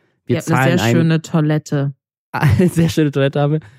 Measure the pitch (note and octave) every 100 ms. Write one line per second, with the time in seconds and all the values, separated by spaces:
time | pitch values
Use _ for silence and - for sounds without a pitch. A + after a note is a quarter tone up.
0 | _ _ - E3 - C3+ C3+ F3 - E3+
1 | E3 D#3+ - E3+ D3+ D3+ - C#3+ C#3 -
2 | _ _ _ - D3+ - F3+ E3 E3 -
3 | D3+ C#3 C3+ C#3+ C#3+ D#3 -